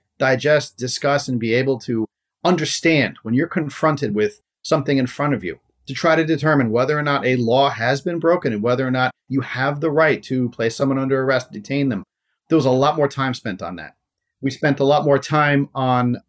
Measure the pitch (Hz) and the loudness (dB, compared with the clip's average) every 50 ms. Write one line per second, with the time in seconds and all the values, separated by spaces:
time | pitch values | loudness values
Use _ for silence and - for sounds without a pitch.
0 | _ _ _ - 135 131 131 123 - 147 151 147 143 - - - 120 123 - - | _ _ _ -2 0 0 0 2 2 2 2 2 2 -2 -10 -10 -8 -6 -6 -4
1 | - 139 143 139 - - 127 117 113 113 113 123 131 135 135 110 - - 120 110 | -2 0 0 0 -2 -4 -4 -4 -2 0 0 0 2 0 -2 -2 -4 -4 -4 -4
2 | 107 - _ _ _ _ _ _ - 175 185 - - - - - - 165 160 147 | -4 -6 _ _ _ _ _ _ 0 0 0 0 0 -2 -4 0 2 2 2 2
3 | 123 92 - - - 110 117 131 160 175 - 190 156 139 - - - 156 143 - | 2 0 -2 -6 -6 -2 0 0 0 0 -2 -4 -4 -6 -4 -2 0 0 0 0
4 | 135 107 101 104 107 104 - - _ _ _ _ - - 165 143 131 143 143 135 | -2 -2 0 0 0 -2 -2 -6 _ _ _ _ -6 -2 -2 0 0 0 0 0
5 | 123 123 - - - 147 139 104 92 85 71 - _ _ _ _ _ - 135 - | 0 -2 -4 -4 -2 -2 -2 -2 -4 -6 -10 -10 _ _ _ _ _ -12 -8 -2
6 | - 165 160 160 160 156 160 143 143 156 151 143 123 110 107 120 131 139 151 151 | 0 2 2 2 2 0 0 0 2 2 2 2 2 2 2 0 0 0 0 0
7 | 147 147 143 131 - 127 127 123 117 113 120 135 143 135 117 110 113 123 139 139 | 0 0 -2 0 0 0 0 2 2 2 4 4 4 2 0 0 -2 -2 -2 -2
8 | - 185 170 170 160 165 175 175 - 135 110 104 104 120 123 123 135 127 127 127 | -2 -6 -4 -2 2 2 2 2 0 -2 -4 -2 0 0 0 0 0 -2 0 0
9 | 127 127 - _ _ - 131 135 127 - - 120 135 143 143 143 160 160 143 156 | 0 -2 -4 _ _ -6 -4 -4 -4 -4 -4 -4 -2 -2 -2 -2 -2 -2 2 2
10 | 160 156 127 101 - - 131 127 123 120 - - 113 113 - - 139 135 135 135 | 2 2 2 0 -2 -4 -2 -2 -2 -2 -2 -2 -2 -2 -2 -2 -2 0 0 0
11 | 135 131 135 135 131 135 131 123 123 - - 104 101 - 139 143 139 135 110 98 | 0 0 0 0 0 2 0 0 -2 -4 -14 -14 -8 -4 -2 -2 0 0 -2 -4
12 | - _ _ _ _ _ _ _ _ - 160 160 131 131 127 131 139 147 151 160 | -6 _ _ _ _ _ _ _ _ 0 2 2 4 4 2 4 2 2 2 2
13 | 143 139 - 139 135 131 123 - - 113 95 92 92 85 92 85 78 73 - _ | 0 0 0 -2 -4 -4 -4 -6 -6 -8 -8 -8 -8 -10 -10 -12 -14 -16 -18 _
14 | _ _ _ _ _ _ _ _ 131 135 127 - 156 147 139 139 139 135 147 139 | _ _ _ _ _ _ _ _ -6 -6 -4 0 0 0 2 2 2 2 2 4
15 | - 147 139 135 - - 151 151 147 147 143 139 139 - - 139 131 127 127 123 | 4 4 2 2 2 0 2 2 4 4 4 2 0 -2 -4 -2 0 0 2 2
16 | 123 123 120 - - | 2 0 -2 -4 -6